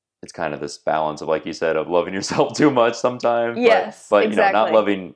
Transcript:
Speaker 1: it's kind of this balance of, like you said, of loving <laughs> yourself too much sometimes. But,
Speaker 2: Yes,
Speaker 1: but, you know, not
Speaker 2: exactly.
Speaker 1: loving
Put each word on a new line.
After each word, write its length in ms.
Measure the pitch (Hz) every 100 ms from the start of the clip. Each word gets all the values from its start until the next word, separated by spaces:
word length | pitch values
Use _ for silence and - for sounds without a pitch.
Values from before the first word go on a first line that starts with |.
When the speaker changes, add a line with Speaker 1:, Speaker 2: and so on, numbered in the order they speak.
| _ _
Speaker 1:
it's 100 | -
kind 220 | - 80
of 60 | 73
this 180 | 71 -
balance 420 | - 78 78 76
of, 80 | 78
like 160 | 78
you 80 | -
said, 240 | - 82 78
of 100 | 76
loving 240 | 87 85
<laughs> 40 | 95
yourself 380 | 98 139 143 -
too 140 | 151
much 240 | 127 117
sometimes. 640 | 117 127 123 120 117 117 117
But, 60 |
Speaker 2:
Yes, 440 | 240 190 196 - -
Speaker 1:
but, 220 | 107 214
you 60 | 104
know, 0 |
not 120 | 196 104 110
Speaker 2:
exactly. 60 |
Speaker 1:
loving 400 | 110 101 98 90